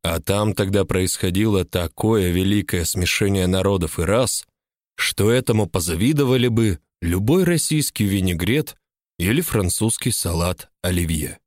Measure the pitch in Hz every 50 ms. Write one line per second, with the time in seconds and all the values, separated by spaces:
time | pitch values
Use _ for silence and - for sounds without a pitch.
0 | - 85 82 82 - - 98 101 104 110 92 - 101 95 98 101 92 - - 95
1 | 95 90 - - - 92 90 95 107 110 101 92 90 - - 92 87 80 _ -
2 | - 107 113 107 92 90 87 92 95 98 104 104 95 - - 90 82 - - 92
3 | 87 - - - 107 101 98 95 90 90 92 95 92 98 101 95 87 80 - -
4 | 82 87 101 120 131 - - - - _ _ _ _ _ _ _ _ _ _ -
5 | - - - - 101 107 120 127 127 - 113 107 104 87 - 95 80 85 85 82
6 | 104 135 156 143 143 123 131 127 120 123 113 113 113 107 87 - _ _ _ _
7 | 87 85 87 92 101 113 156 190 180 175 175 156 - - 151 151 139 - _ -
8 | 107 98 95 101 92 92 90 80 92 87 123 151 151 - - _ _ _ _ _
9 | _ _ _ - 82 95 117 160 170 - - 113 95 87 - - 110 113 - -
10 | - 127 110 - - - 82 82 85 90 90 - - _ _ _ - 90 90 87
11 | 85 80 82 76 - - - - _